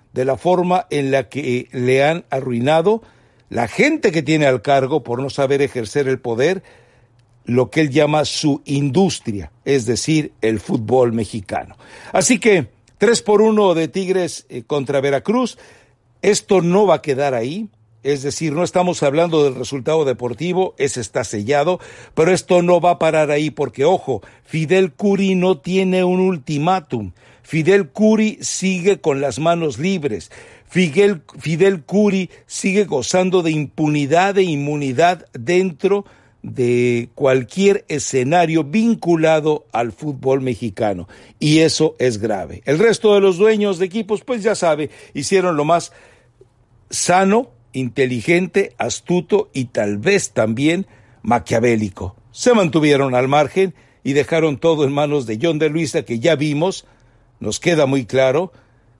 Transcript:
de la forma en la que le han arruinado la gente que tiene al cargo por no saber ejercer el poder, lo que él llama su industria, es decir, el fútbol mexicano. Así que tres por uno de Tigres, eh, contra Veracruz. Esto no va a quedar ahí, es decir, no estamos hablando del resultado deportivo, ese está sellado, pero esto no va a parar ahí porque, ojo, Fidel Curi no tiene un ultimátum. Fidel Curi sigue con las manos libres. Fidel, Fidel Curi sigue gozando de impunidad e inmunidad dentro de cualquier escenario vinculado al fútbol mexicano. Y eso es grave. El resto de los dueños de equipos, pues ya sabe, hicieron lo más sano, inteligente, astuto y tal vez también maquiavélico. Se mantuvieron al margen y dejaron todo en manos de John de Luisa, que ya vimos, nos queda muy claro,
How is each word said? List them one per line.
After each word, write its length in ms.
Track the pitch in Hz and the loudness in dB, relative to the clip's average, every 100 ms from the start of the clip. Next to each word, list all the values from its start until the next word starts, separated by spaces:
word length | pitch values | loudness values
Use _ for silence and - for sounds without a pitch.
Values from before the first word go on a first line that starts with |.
| _ | _
de 140 | - 131 | -4 -2
la 100 | 131 | -2
forma 500 | 170 180 180 180 - | 0 0 2 0 -2
en 200 | 147 135 | -4 0
la 200 | 135 - | -2 -2
que 380 | 143 139 123 127 | -6 -4 -4 -4
le 320 | 135 123 131 | -4 0 2
han 220 | 143 165 - | 2 0 -4
arruinado 720 | 135 131 120 131 160 170 220 - _ _ _ - | -6 -4 -2 0 2 2 0 -4 _ _ _ -10
la 180 | 113 117 | -6 -4
gente 460 | - 269 311 226 | 0 0 2 0
que 100 | 160 | 0
tiene 220 | 139 156 | 0 2
al 160 | 143 127 | 2 0
cargo 420 | 139 139 131 151 | 2 0 2 -2
por 200 | 120 120 | -4 -6
no 80 | 139 | -6
saber 320 | - 135 139 | -2 0 0
ejercer 460 | 143 127 110 147 135 | 0 -4 -6 -4 -2
el 100 | 131 | -2
poder, 440 | 123 117 147 190 - - _ _ _ _ _ _ - | -4 -2 0 -2 -8 -20 _ _ _ _ _ _ -4
lo 240 | 120 123 | -2 0
que 100 | 160 | 0
él 80 | 151 | 0
llama 380 | 131 147 151 143 | 2 2 2 -2
su 340 | - 151 135 - | -2 -2 -2 -2
industria, 840 | 139 143 131 190 - - 101 76 _ | -4 0 2 0 0 -8 -8 -10 _
es 220 | - 139 113 | -2 -2 0
decir, 480 | 110 - 156 143 _ | -2 0 -2 -2 _
el 180 | 110 110 | -2 -2
fútbol 540 | - 165 107 127 123 | -2 -4 0 2 2
mexicano. 640 | 117 107 113 98 71 - - - - - | 0 -4 -8 -8 -10 -10 -18 -20 -20 -6
Así 260 | - - 240 | -2 2 2
que 360 | 233 190 120 _ _ - | 4 2 0 _ _ -2
tres 240 | 214 226 | 2 2
por 220 | - 208 | 2 2
uno 320 | 220 214 196 | 4 4 2
de 140 | 165 160 | 2 -2
Tigres, 580 | 190 185 190 175 - - | -4 -2 -2 -2 -6 -14
eh, 140 | 123 - | -14 -6
contra 360 | 147 135 139 | -4 -2 -2
Veracruz. 560 | 143 139 - 233 247 - - - _ _ _ _ | 0 -2 0 -2 -2 -6 -20 -20 _ _ _ _
Esto 400 | 185 208 - 190 | 0 0 2 2
no 240 | 170 185 202 | 4 4 4
va 80 | |
a 80 | 156 | 2
quedar 320 | 156 131 143 | 0 -2 0
ahí, 340 | 123 120 180 220 _ _ _ | -2 -4 -6 -10 _ _ _
es 200 | 135 143 | -4 -4
decir, 320 | 139 - 156 | -4 -4 -4
no 100 | 143 | -2
estamos 380 | 170 185 180 165 | -2 0 0 0
hablando 420 | 147 147 170 160 | 0 2 2 2
del 120 | 143 123 | 2 0
resultado 500 | 120 139 120 160 139 | -8 -8 -2 0 0
deportivo, 680 | 113 123 113 170 175 185 - | -2 -4 -6 -4 -2 -2 -2
ese 240 | 135 127 | -4 -4
está 200 | 110 131 | -8 -6
sellado, 580 | 120 107 104 143 147 139 - - - | -6 -6 -2 0 0 -2 -6 -20 -8
pero 180 | - 160 | 0 2
esto 300 | 180 - 180 | 2 2 2
no 180 | 175 175 | 4 4
va 120 | 175 | 4
a 60 | 170 | 2
parar 320 | 160 156 151 | 2 2 2
ahí 200 | 151 156 | 0 -2
porque, 340 | - 135 - | -4 -6 0
ojo, 380 | 147 185 - 110 - - | 2 2 -2 -6 -8 -20
Fidel 500 | _ 160 156 185 185 | _ -4 0 2 2
Curi 420 | - 202 196 196 | 0 0 0 2
no 240 | 185 180 175 | 2 0 0
tiene 440 | 175 190 185 185 | -2 -2 0 0
un 180 | 180 185 | 0 2
ultimátum. 920 | 185 175 127 147 160 185 - 120 98 - _ _ | 0 -2 -4 -2 0 -2 -2 -8 -8 -14 _ _
Fidel 480 | - 165 156 202 170 | -8 -2 2 2 2
Curi 480 | - 214 214 220 - | 0 2 4 0 -2
sigue 600 | - - 185 185 180 180 | -10 -6 -4 -2 0 0
con 180 | 160 139 | 0 -2
las 180 | 139 120 | -2 -2
manos 400 | 160 170 160 113 | 0 0 -2 -4
libres. 520 | 175 190 143 101 - - - - _ | -4 -2 -4 -6 -12 -20 -20 -20 _
Fidel, 560 | 175 175 147 202 175 - 151 | 0 0 4 2 2 -8 -12
Fidel 440 | 147 160 196 190 | -4 0 2 0
Curi 480 | - 190 208 190 175 - - | -2 2 2 2 -4 -10 -16
sigue 380 | - 202 190 | -8 -2 0
gozando 580 | 185 147 117 185 185 185 | 0 -2 0 0 2 0
de 80 | 165 | 0
impunidad 880 | 156 139 - 151 151 139 165 196 196 | -2 -4 -2 0 0 0 2 2 2
e 60 | |
inmunidad 840 | 185 143 143 147 139 123 170 175 - | 0 0 -4 -4 -4 2 2 2 -6
dentro 720 | 131 117 180 190 147 190 202 196 _ _ _ | -12 -2 0 0 0 -2 -2 -4 _ _ _
de 640 | - 113 123 120 123 120 120 | -12 -4 0 2 2 0 -4
cualquier 720 | - 143 131 120 - 196 196 - | -2 0 0 -2 0 2 2 -2
escenario 760 | 151 - 135 127 175 170 160 | -8 -4 -2 0 2 2 0
vinculado 1040 | 143 214 226 220 170 165 160 156 151 151 - | -2 0 0 0 0 2 4 2 2 -2 -4
al 200 | 113 120 | -6 -6
fútbol 500 | - 151 131 131 135 | -6 -10 -4 0 0
mexicano. 680 | 131 117 117 98 110 92 85 - - - | 0 -6 -6 -4 -4 -4 -10 -20 -20 -6
Y 220 | 147 156 | 2 4
eso 360 | 160 - 156 - | 4 2 -2 0
es 200 | 127 107 | -2 0
grave. 440 | 110 98 80 92 - | -4 -4 -8 -10 -4
El 120 | 151 | 2
resto 360 | 226 196 214 | 2 2 2
de 80 | 202 | 4
los 160 | 196 175 | 4 4
dueños 400 | 214 220 208 175 | 2 2 0 -2
de 80 | 185 | -4
equipos, 360 | 202 202 208 | -4 -4 -6
pues 200 | - 247 | -4 -4
ya 120 | 208 | -2
sabe, 360 | 196 175 151 147 - - | 0 0 -2 -4 -12 -16
hicieron 420 | - 135 190 180 156 | -10 0 0 2 0
lo 80 | |
más 280 | 147 170 - - _ _ _ _ _ _ _ _ - | 2 0 -2 -16 _ _ _ _ _ _ _ _ -12
sano, 600 | - - 180 196 214 269 _ _ | -6 0 2 4 2 -2 _ _
inteligente, 1000 | 131 127 139 131 123 107 175 185 196 196 - | -8 -6 -2 -2 -2 0 0 0 -2 -2 -4
astuto 720 | 117 - - 175 175 196 - | -8 -6 -2 -2 0 -2 -2
y 120 | 139 123 | -6 -6
tal 300 | - 104 104 | -4 -2 -2
vez 360 | 160 196 - | 0 0 0
también 540 | - 110 113 147 175 196 _ _ _ | -2 -2 0 0 -2 -6 _ _ _
maquiavélico. 920 | - 120 - 117 120 113 104 - 92 - _ | -2 -2 0 0 2 0 -2 -6 -14 -14 _
Se 220 | - 247 | -4 2
mantuvieron 640 | 226 175 160 151 139 139 | 4 4 2 2 2 2
al 120 | 123 131 | 0 2
margen 480 | 143 143 185 190 - _ _ | 2 2 0 -2 -2 _ _
y 100 | - | -4
dejaron 460 | 139 135 165 160 131 | -2 0 0 0 0
todo 260 | 165 151 | 0 2
en 80 | 139 | 0
manos 320 | 143 147 147 117 | 0 -2 -2 -4
de 120 | 110 | -4
John 180 | 165 151 | -2 0
de 120 | 156 | 0
Luisa, 320 | 156 156 165 | 0 -4 -4
que 180 | 117 117 | -4 -2
ya 160 | 113 143 | 0 0
vimos, 480 | 151 143 175 - - _ _ _ _ - | 0 -2 -2 -4 -12 _ _ _ _ -12
nos 180 | 104 - | -8 -4
queda 280 | - 160 139 | 0 2 2
muy 180 | 139 | 0
claro, 480 | 117 131 131 139 185 _ _ _ _ _ | -2 2 2 2 -2 _ _ _ _ _